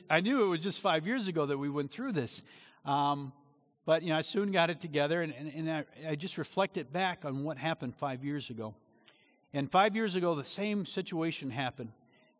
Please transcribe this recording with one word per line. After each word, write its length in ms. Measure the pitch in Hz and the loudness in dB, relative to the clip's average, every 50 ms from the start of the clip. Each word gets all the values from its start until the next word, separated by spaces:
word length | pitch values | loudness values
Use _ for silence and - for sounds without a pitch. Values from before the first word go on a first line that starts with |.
| - - | -2 2
I 120 | 156 165 | 2 4
knew 240 | 180 220 277 269 214 | 4 4 4 4 4
it 40 | 190 | 4
was 120 | 175 160 | 2 2
just 200 | 165 196 - - | 0 -2 -4 -2
five 260 | - 196 165 160 156 | 2 2 2 2 2
years 220 | 190 247 269 208 190 | 0 -2 -2 -2 0
ago 160 | 165 160 147 | 0 0 2
that 140 | 139 143 139 | 2 0 0
we 100 | 143 143 | 0 -2
went 220 | 139 147 143 139 | -2 -2 -2 -4
through 220 | - - 254 269 214 | -4 -6 -4 -2 -2
this. 300 | 151 123 110 - - - - - - - - - _ - | -2 -2 -2 -4 -8 -12 -14 -20 -20 -20 -20 -20 _ -4
Um, 480 | 143 143 143 143 143 143 143 143 135 - - - _ _ _ _ _ _ _ _ | 0 2 2 4 2 0 0 -4 -8 -12 -16 -20 _ _ _ _ _ _ _ _
but, 180 | - 156 165 165 | 4 4 4 4
you 60 | 175 | 2
know, 80 | 156 | 0
I 60 | 160 156 | 0 0
soon 280 | - - 202 208 202 | 0 0 0 0 2
got 200 | 190 180 165 165 | 4 6 4 4
it 100 | 170 139 | 4 -2
together, 400 | - 165 143 147 143 147 165 175 | -6 -2 0 2 2 4 2 2
and, 140 | 170 156 131 | 0 -2 -4
and, 180 | 123 147 156 135 | -6 -8 -8 -6
and 160 | 156 160 160 | -4 -2 -2
I, 140 | 160 151 143 - - - 156 160 | -2 -2 -4 -6 -10 -10 -6 -4
I 60 | 151 | -4
just 240 | 147 165 185 - 175 | -4 -4 -4 -6 -6
reflected 520 | 151 - - 185 196 190 - 185 143 120 | -8 -4 0 0 0 0 0 -4 -8 -4
back 360 | 143 180 190 185 175 - - | -2 -2 0 0 -2 -2 -4
on 180 | 143 131 139 139 | -4 -4 -4 -4
what 140 | 160 151 131 | -4 -4 -4
happened 360 | 139 160 160 - 143 123 120 | -2 -2 -2 -2 -4 -6 -6
five 280 | - 147 139 131 127 135 | -4 -4 -4 -4 -4 -6
years 240 | 143 147 147 131 - | -4 -6 -6 -6 -8
ago. 260 | 117 113 110 110 107 - _ _ _ _ _ - - _ _ _ _ _ _ _ - | -8 -8 -8 -8 -10 -12 _ _ _ _ _ -20 -20 _ _ _ _ _ _ _ -4
And 180 | 143 139 131 | -4 0 4
five 240 | - 180 202 220 196 | 6 6 6 6 4
years 200 | 220 226 208 180 | 2 0 0 0
ago, 200 | 185 175 175 165 | 2 2 2 2
the 100 | 147 131 | 0 -2
same 400 | - - - 202 214 208 202 180 | -4 -4 -4 -2 -2 -2 -2 -2
situation 680 | - - 190 180 - 185 160 160 165 156 - 147 131 | -4 -4 -6 -6 -4 -2 -2 -2 -2 -2 -4 -6 -6
happened. 420 | 113 135 135 123 - - 120 110 - _ _ _ _ _ _ _ _ _ | -4 -2 -4 -4 -4 -6 -10 -12 -14 _ _ _ _ _ _ _ _ _